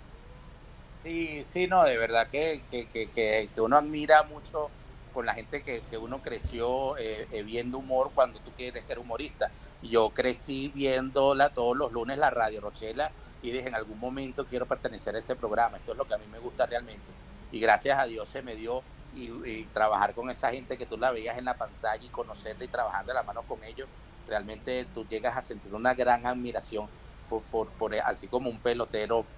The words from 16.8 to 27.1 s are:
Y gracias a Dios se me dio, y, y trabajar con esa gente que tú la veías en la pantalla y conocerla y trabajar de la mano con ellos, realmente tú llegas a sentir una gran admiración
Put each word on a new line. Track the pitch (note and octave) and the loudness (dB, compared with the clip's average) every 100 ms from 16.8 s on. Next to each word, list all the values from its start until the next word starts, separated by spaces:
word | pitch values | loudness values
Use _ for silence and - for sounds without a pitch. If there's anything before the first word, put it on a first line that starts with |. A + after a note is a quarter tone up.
| A#2 G#2 - - - - - | -6 -14 -16 -18 -16 -16 -10
Y | A2+ | 0
gracias | A2 G#2 C#3 C#3 | 6 6 6 2
a | B2 | 2
Dios | A2+ G#2 | 0 -6
se | C3+ | -8
me | C3 | -8
dio, | A2 A2+ B2+ - - - - | -8 -4 -4 -4 -18 -16 -12
y, | A#2 A#2 | -10 -8
y | B2 A2 A2 | -8 -8 -4
trabajar | G#2+ G#2+ G2+ G#2 | 4 6 6 4
con | A2 B2 | 2 -6
esa | A#2+ B2+ | -2 0
gente | C3 B2 B2+ | -2 -6 -6
que | A#2+ | -6
tú | A2 | 0
la | B2+ | 0
veías | A#2 A2+ A#2+ | 0 -4 -4
en | |
la | B2+ | -4
pantalla | B2 A2 - A2 A2+ | -4 -6 -4 -2 -2
y | B2 | -6
conocerla | B2 A2+ G#2 G#2+ A2 | -8 -6 -6 -10 -8
y | B2 | -6
trabajar | A#2+ A2+ F#2+ | -2 0 -2
de | F#2+ | -2
la | B2+ | -2
mano | G#2 A2 | -2 -6
con | - A#2+ | -6 -10
ellos, | A2 A#2 C3+ - - - - | -10 -12 -12 -14 -18 -18 -4
realmente | G#2+ G2+ G#2+ C3 B2+ A#2+ | -2 -2 -8 -4 -2 -2
tú | A#2 G#2 | -8 -6
llegas | A2 A#2+ B2 | -2 0 -2
a | |
sentir | - G#2 G2+ | -6 -10 -8
una | G#2+ B2 | 0 2
gran | B2+ B2 A#2+ | 4 6 6
admiración | B2 B2+ B2 A2 - G#2+ G#2 - - | 4 -2 -2 -4 -4 -6 -6 -10 -16